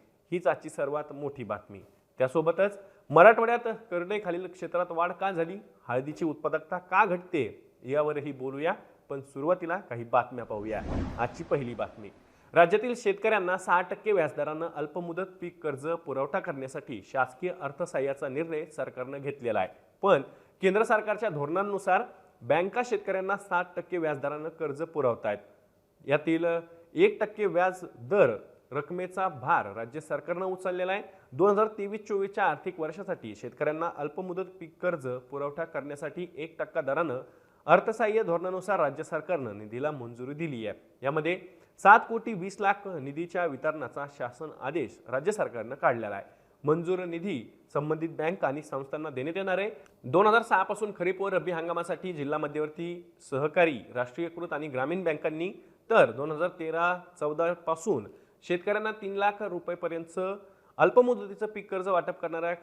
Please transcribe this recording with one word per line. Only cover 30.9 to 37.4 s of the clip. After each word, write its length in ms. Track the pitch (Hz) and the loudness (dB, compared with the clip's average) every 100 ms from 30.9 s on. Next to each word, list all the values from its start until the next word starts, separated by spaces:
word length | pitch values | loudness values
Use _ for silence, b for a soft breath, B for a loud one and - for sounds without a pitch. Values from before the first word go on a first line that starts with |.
आहे. 100 | 202 - B B | -4 -6 B B
दोन 180 | 131 196 | 2 4
हजार 160 | 202 214 | 6 2
तेवीस 380 | 214 202 214 214 | 0 -8 -8 -4
चोवीसच्या 360 | 196 196 208 | -2 -2 0
आर्थिक 360 | 190 147 190 175 | 0 0 -6 -6
वर्षासाठी 540 | 156 165 185 160 113 101 | -6 -6 -8 -8 -10 -12
शेतकऱ्यांना 540 | 123 - 151 156 170 - | -10 -2 -2 0 -4 -4
अल्पमुदत 520 | 147 190 185 175 180 - | -6 -6 -8 -6 -8 -10
पीक 140 | 160 - | -18 -4
कर्ज 260 | 180 165 131 | -2 -2 -4
पुरवठा 560 | 127 127 139 143 143 | -6 -8 -6 -4 -4
करण्यासाठी 640 | 165 147 143 143 156 175 180 - | -6 -6 -8 -8 -8 -8 -10 -10
एक 220 | 160 - | -10 -8
टक्का 220 | 151 165 | -6 -2
दरानं 380 | 135 143 165 127 - b | 0 0 0 -4 -8 b